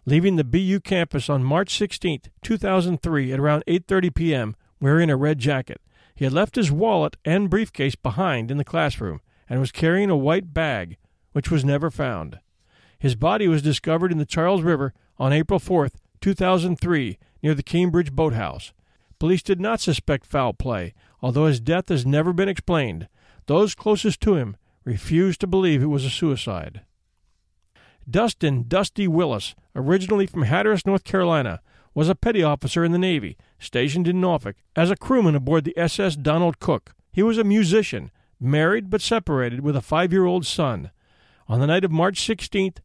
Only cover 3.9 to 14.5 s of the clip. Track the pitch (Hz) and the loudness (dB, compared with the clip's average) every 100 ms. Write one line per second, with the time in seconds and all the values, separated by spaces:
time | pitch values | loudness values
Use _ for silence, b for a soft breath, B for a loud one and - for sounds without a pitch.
3.9 | 190 180 - 165 139 110 - _ _ 139 | 0 0 0 0 0 -2 -8 _ _ 2
4.9 | 160 165 135 147 151 127 135 - - _ | 4 4 2 0 0 0 -2 -4 -14 _
5.9 | b b - 131 143 214 247 180 147 226 | b b -4 0 0 0 0 0 2 2
6.9 | 185 151 - 151 180 196 196 220 - 139 | 2 0 -2 -2 0 2 0 -2 -2 -4
7.9 | - 123 107 185 127 117 143 139 160 151 | -2 -4 -2 -2 -2 -2 -4 -2 -2 -2
8.9 | - 98 78 - _ - 127 131 - 160 | -2 -6 -8 -14 _ -6 -4 -4 0 0
9.9 | 185 202 151 135 175 180 151 156 113 87 | 2 2 2 2 0 -2 -4 -2 -4 -6
10.9 | 85 _ _ _ 147 - 160 135 143 160 | -14 _ _ _ -6 -2 0 2 0 -2
11.9 | - 135 98 78 - _ _ b b b | -4 -6 -6 -8 -14 _ _ b b b
12.9 | b 135 113 156 214 196 156 151 139 - | b -2 0 0 2 2 2 2 0 0
13.9 | 165 180 160 147 165 170 | 0 0 -2 -2 0 0